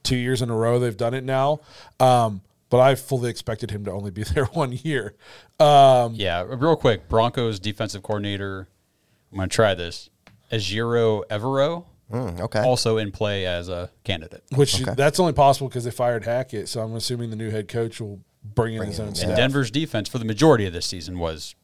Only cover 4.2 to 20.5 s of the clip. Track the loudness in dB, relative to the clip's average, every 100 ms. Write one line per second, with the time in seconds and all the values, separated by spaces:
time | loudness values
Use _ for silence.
4.2 | -2 0 0 0 -4 -4 -4 -4 -4 -12
5.2 | -20 -20 _ 4 8 10 10 8 4 -2
6.2 | -2 -2 -4 0 2 4 2 2 0 2
7.2 | 2 0 -2 -4 -6 -6 -8 -8 -6 -6
8.2 | -4 -6 -8 -10 -14 _ _ _ _ _
9.2 | _ -6 -2 2 2 2 -4 -12 -18 _
10.2 | _ _ _ -6 -4 -4 -2 2 2 0
11.2 | -4 -6 -2 0 -2 -4 -12 _ -10 -8
12.2 | -8 -8 -4 0 0 2 0 0 -2 -4
13.2 | -4 -2 -4 -6 -6 -8 -10 _ -6 -6
14.2 | -8 -20 _ 0 2 0 -2 0 2 2
15.2 | 2 4 4 4 -2 -6 -8 -2 -2 -2
16.2 | -2 -4 -4 -8 -8 -6 -6 -6 -6 -6
17.2 | -6 -8 -6 -6 -4 -4 -4 -6 -12 -12
18.2 | -20 _ -4 -2 -2 -4 -6 -6 -8 -4
19.2 | 0 2 2 0 -2 -2 -4 -4 -6 -6
20.2 | -6 2 4